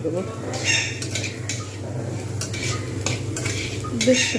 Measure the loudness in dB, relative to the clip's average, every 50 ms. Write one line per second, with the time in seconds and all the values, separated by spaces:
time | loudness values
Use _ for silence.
0 | 2 0 0 0 -2 -2 -4 -4 -4 -4 -2 0 2 2 4 4 2 0 -2 -2
1 | -2 -2 -2 -2 -2 -2 -4 -4 -4 -4 -4 -4 -4 -6 -8 -8 -6 -6 -4 -4
2 | -4 -4 -4 -4 -4 -4 -4 -4 -2 -2 -2 -2 -2 -2 -2 -2 -2 -4 -4 -2
3 | -2 0 0 0 -2 -2 -2 -2 -2 -2 -2 -2 -2 -2 -2 -2 -2 -2 0 4
4 | 6 8 8 8 6 4 2